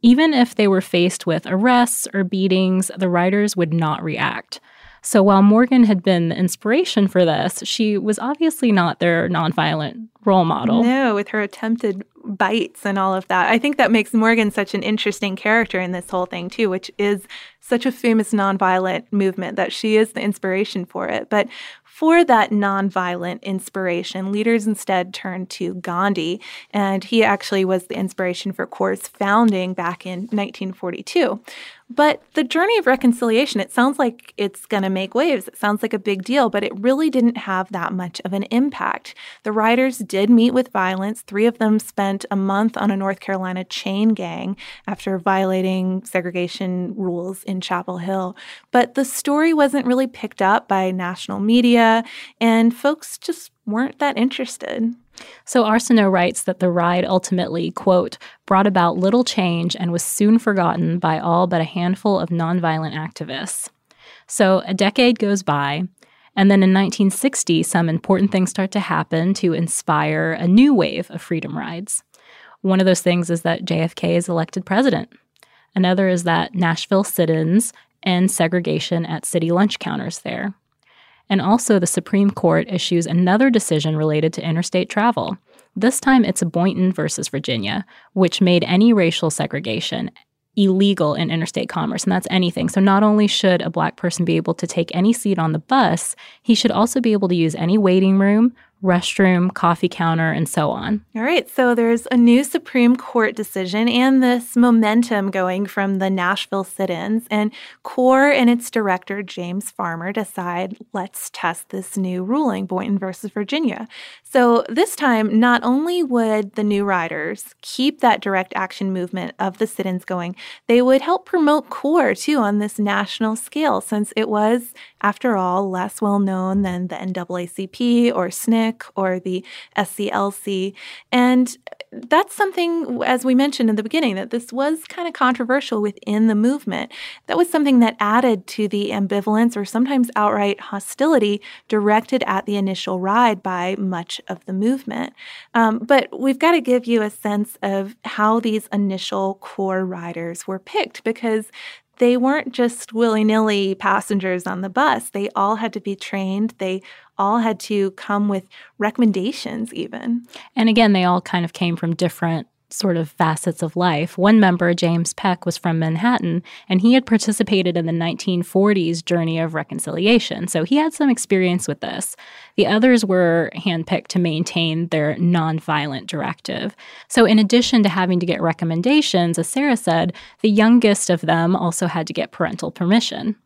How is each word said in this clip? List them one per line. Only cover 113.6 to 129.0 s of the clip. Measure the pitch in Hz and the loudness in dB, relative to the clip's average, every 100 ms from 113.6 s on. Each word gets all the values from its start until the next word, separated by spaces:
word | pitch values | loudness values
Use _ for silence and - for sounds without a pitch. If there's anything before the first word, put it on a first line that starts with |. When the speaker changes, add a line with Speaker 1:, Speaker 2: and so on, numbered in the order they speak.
| 285 - 226 - - - | -2 -4 -12 -16 -20 -20
Speaker 2:
So | - 262 247 233 - | -2 2 4 4 2
this | 233 427 | 0 -2
time, | - 285 226 214 220 | 0 0 2 2 4
not | 240 240 | 4 2
only | 240 262 330 359 | 2 0 0 -2
would | 285 240 226 214 202 | 0 0 0 0 -2
the | 220 | -4
new | 208 202 | 0 0
riders | 202 185 165 151 160 202 - _ | 0 0 -2 -6 -6 -8 -14 _
keep | - - 269 285 | -14 -2 -2 2
that | 247 202 | 2 2
direct | 202 190 185 | 0 -2 -2
action | 190 185 - 196 | -6 -8 -6 -4
movement | 185 180 190 170 - | -4 -6 -6 -8 -6
of | 190 180 | -6 -2
the | 220 | -6
sit-ins | - 190 185 | -4 -6 -6
going, | - 180 175 180 - - - | -6 -6 -6 -10 -18 -14 2
they | 240 | 4
would | 247 269 | 6 4
help | 320 370 | 2 -4
promote | - 359 294 302 - | -2 0 2 2 -2
core, | - 277 339 240 | -6 0 2 2
too, | 185 - 294 | 0 0 0
on | 208 208 | 2 0
this | 208 - | -2 -2
national | 202 202 202 - 220 | -2 -2 -4 -4 -4
scale, | 226 - 294 311 190 | -4 -6 -2 0 0
since | - 208 214 | -2 -4 -2
it | - 220 | -4 -2
was, | 208 214 240 240 - - _ | 0 2 0 -4 -20 -20 _
after | 202 202 247 | -4 -2 -2
all, | 202 185 185 196 | 0 0 0 -2
less | 185 185 - | -4 -6 -4
well-known | 214 202 196 185 190 196 | 0 2 0 -2 -2 0
than | 196 180 180 | -2 -4 -6
the | - | -8
N | 185 | -8
double | 185 175 180 | -8 -6 -8
A | 175 | -8
C | - | -10
P | 190 - 240 240 240 | -12 -2 2 4 2
or | - 180 | 0 -4
snic | - - 226 226 233 - | -4 0 2 0 -4 -10
or | - | -4